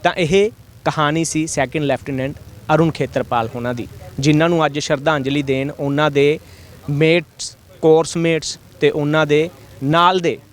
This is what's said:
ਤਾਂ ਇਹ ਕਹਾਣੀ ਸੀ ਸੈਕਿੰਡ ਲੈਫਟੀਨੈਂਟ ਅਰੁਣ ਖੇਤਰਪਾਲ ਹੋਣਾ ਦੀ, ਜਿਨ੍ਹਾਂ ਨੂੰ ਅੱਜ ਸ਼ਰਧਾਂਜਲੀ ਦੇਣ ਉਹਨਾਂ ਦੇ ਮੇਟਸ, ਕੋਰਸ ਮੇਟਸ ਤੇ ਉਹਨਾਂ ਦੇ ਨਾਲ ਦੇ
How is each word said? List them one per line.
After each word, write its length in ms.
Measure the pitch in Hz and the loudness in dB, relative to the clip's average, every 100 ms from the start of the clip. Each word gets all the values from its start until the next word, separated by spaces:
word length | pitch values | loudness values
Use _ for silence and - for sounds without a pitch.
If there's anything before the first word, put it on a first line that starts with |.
ਤਾਂ 100 | 175 | -2
ਇਹ 360 | 180 160 190 214 - - - 156 | -2 0 2 0 -4 -20 -6 -4
ਕਹਾਣੀ 380 | 151 147 160 | 0 0 0
ਸੀ 240 | 165 156 160 | -2 -4 -4
ਸੈਕਿੰਡ 380 | - 135 160 143 | -2 -2 -2 -2
ਲੈਫਟੀਨੈਂਟ 500 | 131 - 135 135 143 - - - 156 | -4 -4 -6 -6 -8 -20 -18 0 2
ਅਰੁਣ 160 | 165 | 2
ਖੇਤਰਪਾਲ 580 | - 135 135 120 120 117 120 | 0 -4 -4 -2 -2 -4 -6
ਹੋਣਾ 180 | 120 | -6
ਦੀ, 140 | 120 104 - - - | -6 -10 -14 -14 -2
ਜਿਨ੍ਹਾਂ 300 | 143 151 165 | 2 4 2
ਨੂੰ 160 | 170 151 | 2 0
ਅੱਜ 140 | 143 | -2
ਸ਼ਰਧਾਂਜਲੀ 640 | - 147 147 151 131 143 | -4 -2 0 -2 -2 -2
ਦੇਣ 280 | 139 131 139 | -2 -2 -4
ਉਹਨਾਂ 400 | - 143 143 151 | -6 -4 0 0
ਦੇ 280 | 139 143 160 - - - - - | 2 2 0 -8 -20 -20 -14 -6
ਮੇਟਸ, 680 | 143 160 170 156 - - - - - | 2 4 2 0 -14 -16 -16 -20 0
ਕੋਰਸ 360 | 160 160 165 170 | 4 4 4 -2
ਮੇਟਸ 420 | 165 160 - - - - | -2 -2 -4 -12 -18 0
ਤੇ 100 | 147 | 0
ਉਹਨਾਂ 360 | 156 147 156 151 | 2 0 0 2
ਦੇ 240 | 147 165 - - - | 2 0 -8 -20 -8
ਨਾਲ 360 | 139 165 175 185 | 0 4 4 2
ਦੇ 180 | 165 113 - | -2 -4 -12